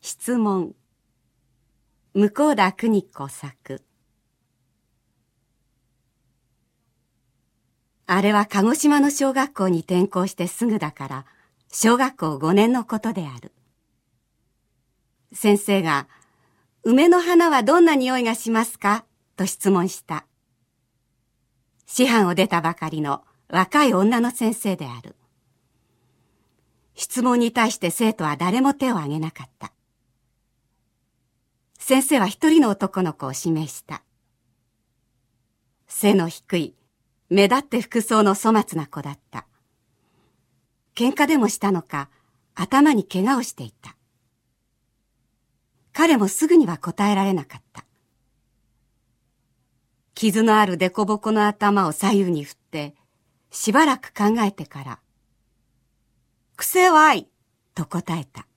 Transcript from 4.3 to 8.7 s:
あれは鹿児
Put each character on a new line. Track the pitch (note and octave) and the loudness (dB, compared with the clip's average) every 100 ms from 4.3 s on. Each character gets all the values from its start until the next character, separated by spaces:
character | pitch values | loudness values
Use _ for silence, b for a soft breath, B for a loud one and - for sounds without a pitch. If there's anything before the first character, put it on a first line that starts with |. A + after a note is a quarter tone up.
| _ _ _ _ _ _ _ _ _ _ _ _ _ _ _ _ _ _ _ _ _ _ _ _ _ _ _ _ _ _ _ _ _ _ _ _ _ - | _ _ _ _ _ _ _ _ _ _ _ _ _ _ _ _ _ _ _ _ _ _ _ _ _ _ _ _ _ _ _ _ _ _ _ _ _ -4
あ | F3+ | 0
れ | G3+ | 2
は | G#3 G#3 | 2 0
鹿 | G#3 | 0
児 | G3+ | 0